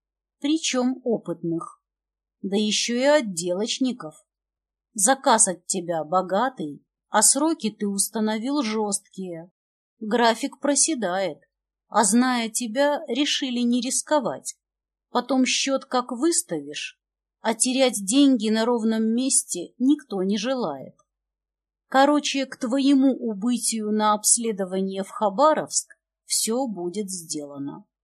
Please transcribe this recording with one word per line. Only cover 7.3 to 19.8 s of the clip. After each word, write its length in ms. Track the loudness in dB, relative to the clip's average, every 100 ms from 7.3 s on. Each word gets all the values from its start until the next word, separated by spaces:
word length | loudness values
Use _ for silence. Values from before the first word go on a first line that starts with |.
| 4 2 0 -4
ты 160 | -4 -4
установил 760 | -2 -4 -2 -2 -2 -2 -2
жесткие. 880 | -2 -2 -2 -4 -8 -14 -12 -12 -14 _ _ _ _ _
График 580 | -4 0 2 0 -4 -4
проседает, 800 | 0 2 2 0 -2 -2 -2 -6 _ _ _ _ _
а, 140 | 2
зная 460 | 4 4 2 0 -2
тебя, 560 | -6 -4 0 2 0 -2
решили 540 | -2 -2 -2 -2 0
не 200 | 0 0
рисковать. 760 | 0 -4 0 0 0 -4 -10 -16 _ _ _ _ _
Потом 360 | -4 0 2 2
счет 380 | 0 0 -2
как 260 | -2 -4 -4
выставишь, 920 | -2 0 0 -2 -6 -8 -10 -12 -14 _ _ _ _
а 140 | -4
терять 500 | -2 0 2 2 0
деньги 460 | 0 4 6 4 2
на 140 | 2
ровном 400 | 2 0 0 0
месте 680 | 0 0 0 0 -2 -6 -10
никто 460 | 0